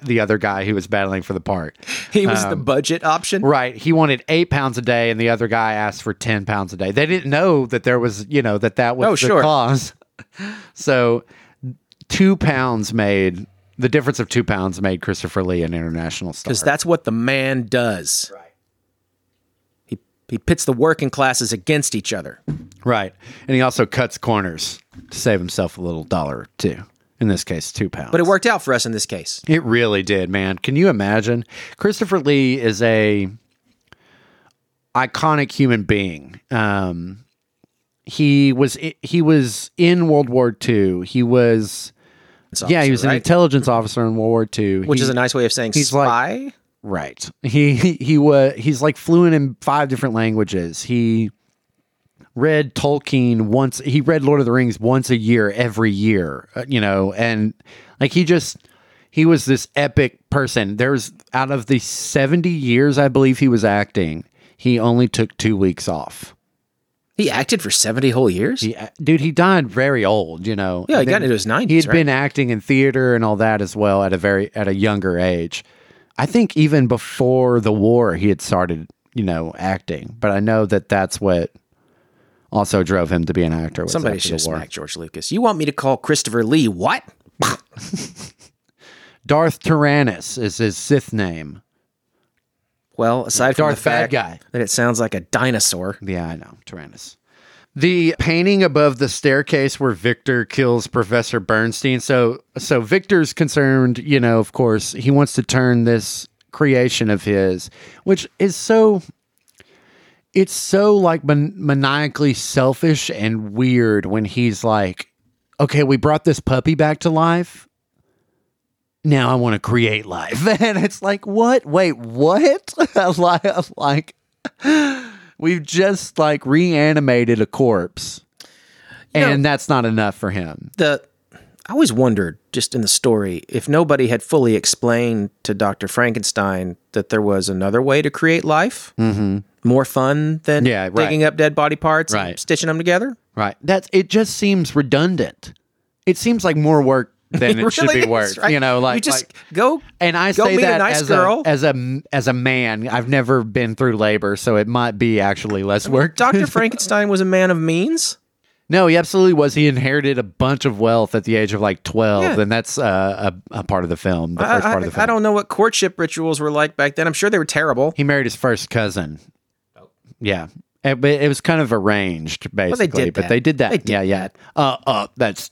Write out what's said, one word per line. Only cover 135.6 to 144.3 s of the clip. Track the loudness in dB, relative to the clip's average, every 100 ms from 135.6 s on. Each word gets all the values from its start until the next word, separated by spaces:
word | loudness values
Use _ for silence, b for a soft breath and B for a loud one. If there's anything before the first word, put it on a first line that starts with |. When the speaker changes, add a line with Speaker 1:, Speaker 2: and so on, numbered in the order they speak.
| -2 -2 -4
Speaker 2:
Frankenstein | 0 0 0 -4 -2 -2 -2 -6 -10 _
that | -6 -2
there | 0
was | 2 0 -2
another | -2 0 0
way | 2 0
to | 0
create | -2 0 0 0
life. | 0 0 -6 -14 -2
Speaker 1:
Mm-hmm. | -2 0 -2 -2 -6 _
Speaker 2:
More | 2 2 2
fun | 0 0 0 -2 -4
than | -2 0 2
Speaker 1:
Yeah, | 0 -2
right. | 0
Speaker 2:
digging | 0 2
up | 0 2
dead | 0 2
body | -2 0
parts | 0 0 0
and | -4
Speaker 1:
Right. | -4 -8
Speaker 2:
stitching | -4 -2 -2
them | -2
together. | 0 0 -2 -8 _ -4
Speaker 1:
Right. | -4 -4
That's, | -2 -2 2
it | 0 2
just | 0 0